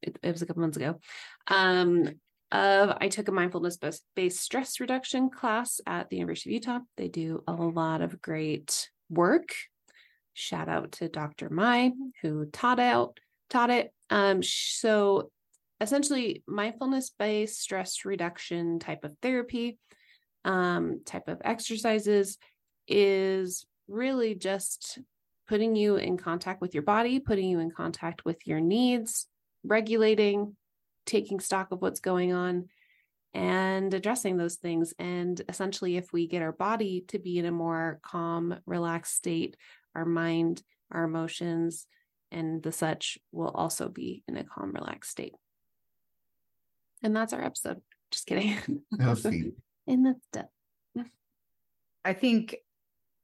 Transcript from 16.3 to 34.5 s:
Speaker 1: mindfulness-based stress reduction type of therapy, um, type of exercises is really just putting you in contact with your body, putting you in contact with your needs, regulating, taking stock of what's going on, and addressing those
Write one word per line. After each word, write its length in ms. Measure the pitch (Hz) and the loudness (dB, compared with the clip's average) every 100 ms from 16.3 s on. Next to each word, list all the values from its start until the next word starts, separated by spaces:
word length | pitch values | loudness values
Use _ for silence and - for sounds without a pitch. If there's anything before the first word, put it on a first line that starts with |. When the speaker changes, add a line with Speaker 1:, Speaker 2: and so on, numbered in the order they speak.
| - - | -4 -6
Speaker 1:
mindfulness-based 1120 | 202 214 226 262 262 262 - 208 214 214 - | -2 -2 -2 0 0 -2 -2 0 2 0 -4
stress 440 | - 190 185 - | -4 -4 -4 -6
reduction 760 | 196 190 175 175 - 170 170 165 | -4 -4 -4 -6 -6 -2 0 -2
type 260 | 165 156 | -4 -8
of 120 | 151 147 | -8 -6
therapy, 580 | 254 254 247 240 240 226 _ _ _ _ _ _ | -2 -2 -2 -4 -4 -6 _ _ _ _ _ _
um, 560 | - 185 180 175 170 - | -2 0 2 0 -2 -4
type 240 | - 175 - | -8 -10 -8
of 120 | 165 | -4
exercises 960 | - 226 - 220 233 214 202 208 196 - _ _ _ _ - | -2 -4 -4 -2 0 2 4 4 2 -4 _ _ _ _ 0
is 800 | 202 196 190 190 190 180 - - _ - | 4 6 4 2 0 -2 -6 -12 _ -10
really 460 | 208 262 262 226 | -4 0 2 0
just 640 | 185 190 196 - - - 254 - _ _ _ - | 0 -2 -2 -4 -8 -10 -14 -18 _ _ _ -2
putting 300 | 208 226 220 | 2 4 4
you 200 | 208 202 | 4 4
in 200 | - 180 | 2 -2
contact 440 | 170 170 185 185 | -2 -4 -4 -6
with 140 | 180 | -4
your 80 | 147 | -2
body, 380 | 147 214 240 262 | 2 2 4 0
putting 280 | 269 202 190 | 0 0 2
you 100 | 175 | 2
in 120 | 165 | 0
contact 540 | 165 170 - 170 170 | -4 -6 -4 -6 -6
with 220 | 170 170 - | -6 -6 -2
your 140 | 156 | 0
needs, 640 | 165 220 247 247 220 - - _ _ _ | 2 4 4 2 -2 -6 -6 _ _ _
regulating, 920 | - 214 214 226 220 214 208 202 208 - _ _ _ _ | 0 2 4 4 6 6 4 4 -2 -6 _ _ _ _
taking 340 | - 208 202 196 | 0 0 0 -4
stock 320 | - 190 190 | 0 -2 -2
of 120 | 180 | -2
what's 180 | 190 185 | -2 -2
going 320 | 185 180 180 | 0 2 2
on, 340 | 180 180 180 180 _ _ _ _ _ _ | 2 2 0 -4 _ _ _ _ _ _
and 580 | 190 185 185 190 190 196 | -4 0 2 2 0 0
addressing 440 | 190 208 247 196 180 | 0 0 0 0 0
those 200 | 170 | 0